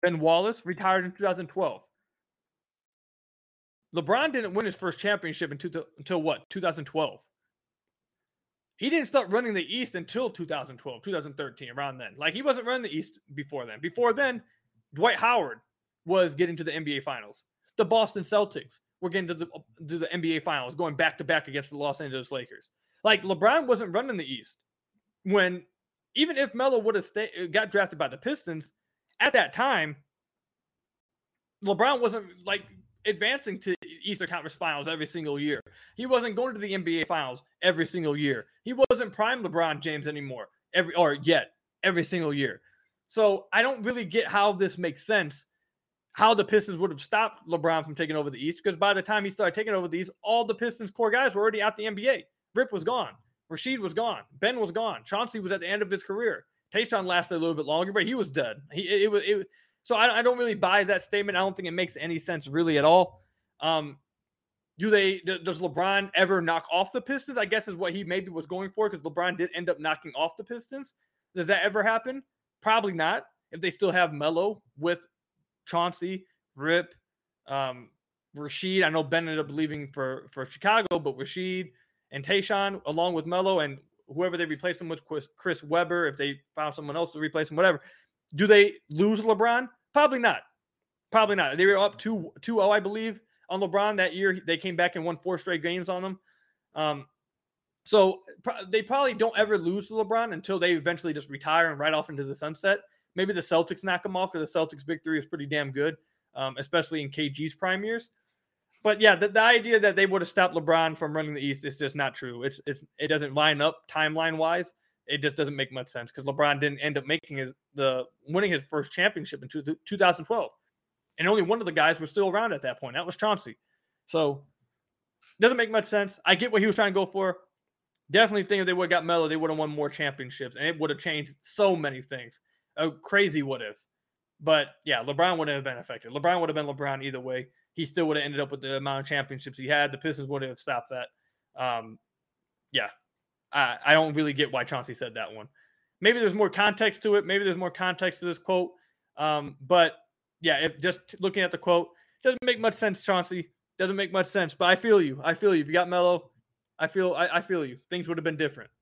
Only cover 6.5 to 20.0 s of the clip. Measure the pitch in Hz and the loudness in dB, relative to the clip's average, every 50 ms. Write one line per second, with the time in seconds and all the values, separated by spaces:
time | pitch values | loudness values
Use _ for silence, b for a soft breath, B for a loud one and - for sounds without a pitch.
6.5 | - 196 180 175 156 156 147 - - 160 156 120 - - _ _ _ _ _ _ | -10 -4 -4 -4 -4 -4 -10 -6 -2 -2 -2 -2 -4 -10 _ _ _ _ _ _
7.5 | _ _ _ _ _ _ _ _ _ _ _ _ _ _ _ _ _ _ _ _ | _ _ _ _ _ _ _ _ _ _ _ _ _ _ _ _ _ _ _ _
8.5 | _ _ _ _ _ _ - 269 311 330 277 - - 269 240 175 196 233 247 233 | _ _ _ _ _ _ -2 0 0 0 0 2 2 0 2 2 0 0 0 0
9.5 | 208 185 165 147 196 247 247 - - 180 165 - - 226 262 226 - - 175 151 | -2 -4 -4 -4 -4 -6 -6 -6 -6 -10 -10 -6 -4 -4 -4 -4 -4 -8 -8 -6
10.5 | 156 143 127 123 131 120 _ 143 123 113 - 196 196 160 143 147 139 143 147 139 | -6 -8 -8 -10 -16 -16 _ -14 -14 -12 -8 -6 -6 -6 -6 -8 -10 -10 -10 -10
11.5 | 131 - 139 120 120 135 143 139 131 127 120 104 92 135 147 160 160 226 269 285 | -10 -16 -18 -12 -8 -6 -6 -6 -6 -10 -14 -14 -10 -2 -2 -2 -2 0 0 0
12.5 | 262 247 226 240 254 254 240 190 143 160 - - _ _ _ _ 143 139 143 143 | 0 0 -2 -4 -4 -4 -4 -6 -6 -8 -8 -8 _ _ _ _ -14 -14 -12 -10
13.5 | 147 135 123 117 107 113 143 175 - - 240 233 226 240 285 262 247 226 - _ | -10 -10 -10 -10 -12 -10 -10 -8 -2 0 2 2 2 2 0 -2 -2 -6 -12 _
14.5 | _ _ _ _ _ _ _ _ - 143 185 240 202 - 202 233 247 226 165 131 | _ _ _ _ _ _ _ _ -4 2 2 2 4 4 2 4 4 2 2 -2
15.5 | 113 113 _ _ _ _ _ _ _ _ _ 165 185 190 180 170 143 143 180 175 | -6 -12 _ _ _ _ _ _ _ _ _ 0 4 4 4 2 2 0 0 0
16.5 | 170 151 165 160 147 160 160 151 143 139 135 151 135 120 107 104 - - _ _ | 0 -6 -6 -6 -6 -4 -4 -4 -4 -4 -4 -6 -8 -8 -12 -16 -20 -20 _ _
17.5 | _ _ _ _ _ - 214 165 220 226 220 202 - 202 175 - 214 202 208 202 | _ _ _ _ _ 0 2 4 4 4 4 2 0 -8 -4 2 2 2 2 2
18.5 | - 143 - - - - _ _ _ _ 180 180 165 196 180 165 175 156 170 165 | -4 -12 -14 -14 -20 -20 _ _ _ _ -8 -2 -2 -2 -2 -2 -6 -6 -8 -10
19.5 | - 156 _ _ _ _ 165 143 165 165 | -12 -20 _ _ _ _ -12 -8 -6 -4